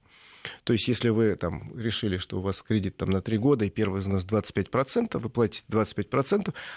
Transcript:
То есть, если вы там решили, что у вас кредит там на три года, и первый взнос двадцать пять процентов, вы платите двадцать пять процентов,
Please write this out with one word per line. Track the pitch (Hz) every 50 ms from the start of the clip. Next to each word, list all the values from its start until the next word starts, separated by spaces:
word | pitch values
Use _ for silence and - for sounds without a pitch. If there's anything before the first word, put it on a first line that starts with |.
| _ _ _ - - - - - - - - - _
То | - 123
есть, | 110 - -
если | 120 - - 117
вы | 110 110 113 107 92
там | - - 85 85 76 98 - - -
решили, | 110 113 104 - - 104 92 90
что | - - - 95
у |
вас | 92 98 95 - -
кредит | - 110 110 95 95 -
там | - 98 92
на | 95 95
три | - - 113 107
года, | 107 143 147 117 107
и | 98
первый | - - 107 101 95 98
взнос | 95 98 98 95 90
двадцать | 92 110 107 98 - -
пять | 104 95 -
процентов, | - 120 139 - - 240 240 220 - - 117
вы | 113
платите | - 123 117 104 - - - -
двадцать | - 110 107 - -
пять | - 101 -
процентов, | - 135 135 - - 208 190 - - - - - -